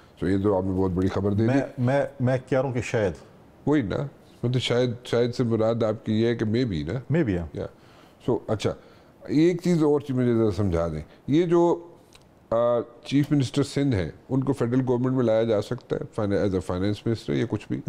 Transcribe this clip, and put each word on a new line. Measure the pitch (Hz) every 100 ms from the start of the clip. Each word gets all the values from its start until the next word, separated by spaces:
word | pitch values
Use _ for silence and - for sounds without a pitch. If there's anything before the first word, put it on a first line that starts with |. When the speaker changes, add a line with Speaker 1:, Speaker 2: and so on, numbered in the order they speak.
| - -
Speaker 1:
So, | 85
ये | 98
तो | 101 95
आपने | 95
बहुत | 92 95
बड़ी | 87 95
खबर | 101 101
दे | 101
दी। | 113
Speaker 2:
मैं, | 135 131 -
मैं, | 123 139 - -
मैं | 123 131
कह | -
रहा | 131
हूँ | 131
कि | 123
शायद। | - 120 98 78 - - - - -
Speaker 1:
वही | 151
ना, | 101 - 139 - - - 123
मतलब | 127
शायद, | - 120 127 113 -
शायद | 117 123
से | -
मुराद | 120 113 110 117
आपकी | 110 107 - 110
ये | 117
है | 117
कि | 110
maybe | 110 127 80 73
ना? | 120
Speaker 2:
Maybe, | - 165 131 87
हाँ। | 82 -
Speaker 1:
या। | - - - - - - -
So, | 113 -
अच्छा, | 110 107 - - - - - -
एक | 127 170 175
चीज़ | 170 175
और | 151 147
चीज़ | - 127
मुझे | 123 113
ज़रा | 110
समझा | 95 101 82 85
दें, | 78 76 - -
ये | 147
जो | 175 175 170 156 - - - - - - _
आ, | 113 120 120 - - -
चीफ | 135 143
मिनिस्टर | 147 123 -
सिंध | 135 - 143
हैं, | 107 80 - -
उनको | 131 135
फेडरल | 135 120 127
गवर्नमेंट | 131 120 127 131
में |
लाया | 117 110
जा | 113 104
सकता | 104 123 - -
है | -
फाइने-, | - 104 98 98
as | 92
a | -
finance | 90 101 104 117
minister | 113 -
या | 143 117
कुछ | 110 -
भी? | 139